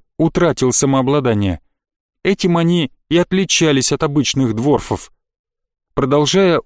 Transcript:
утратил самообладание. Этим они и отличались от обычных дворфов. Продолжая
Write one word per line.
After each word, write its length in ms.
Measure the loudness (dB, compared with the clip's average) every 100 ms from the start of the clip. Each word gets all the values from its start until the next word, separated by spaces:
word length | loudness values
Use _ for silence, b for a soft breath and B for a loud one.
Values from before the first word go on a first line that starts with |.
| _ _
утратил 540 | -2 0 0 0 0
самообладание. 880 | 0 0 0 0 0 0 0 -2 -4 -10 _ _ _ _ _
Этим 340 | -4 -2 0 0
они 360 | 2 0 -2 -8 _
и 80 | -2
отличались 760 | 0 -2 -2 0 2 2 0
от 140 | -2
обычных 500 | -2 -2 -2 -2 -2
дворфов. 560 | 0 0 0 0 -6 -8 _ _ _ _ _ _ _ _
Продолжая 640 | -6 0 0 2 2 2 0